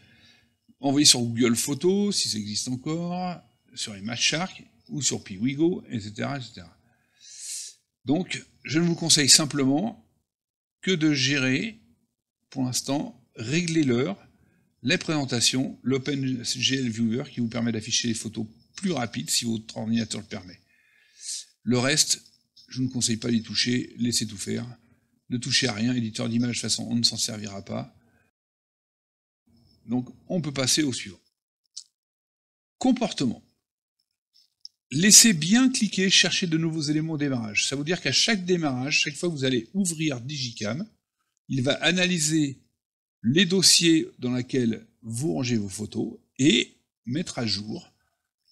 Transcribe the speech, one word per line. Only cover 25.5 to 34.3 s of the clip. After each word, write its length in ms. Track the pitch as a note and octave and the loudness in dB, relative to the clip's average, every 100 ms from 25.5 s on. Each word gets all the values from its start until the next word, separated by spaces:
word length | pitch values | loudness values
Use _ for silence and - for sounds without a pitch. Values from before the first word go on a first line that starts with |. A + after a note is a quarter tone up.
| B2 B2+ | 0 0
à 60 | |
rien, 200 | G#2 A#2+ | 0 0
éditeur 340 | B2 A2+ G#2+ A#2+ | 0 -4 -4 -2
d'image, 200 | A#2 B2 | 0 0
de 40 | A2+ | -2
toute 60 | |
façon, 260 | A2+ - A2 | -4 -4 -2
on 60 | A#2+ | 0
ne 80 | |
s'en 140 | A#2 A2+ | 0 0
servira 460 | - G#2+ G2+ G2 | -4 -6 -10 -12
pas. 320 | G2 A2+ C3+ _ _ _ _ _ _ _ _ _ _ _ _ _ _ _ _ _ _ _ - | -8 -8 -8 _ _ _ _ _ _ _ _ _ _ _ _ _ _ _ _ _ _ _ -4
Donc, 240 | B2 B2+ - _ | -4 -4 -14 _
on 140 | F#3 | -4
peut 120 | D3 | -2
passer 300 | C#3 B2+ - | -2 0 2
au 100 | D3 | 0
suivant. 260 | A2+ G2+ F2+ _ _ _ _ _ - - _ _ _ _ _ _ _ _ _ | -2 -8 -16 _ _ _ _ _ -20 -20 _ _ _ _ _ _ _ _ _
Comportement. 680 | B3+ B3+ A3 - B2 - _ _ _ _ _ _ _ _ _ | 2 2 0 0 -2 -2 _ _ _ _ _ _ _ _ _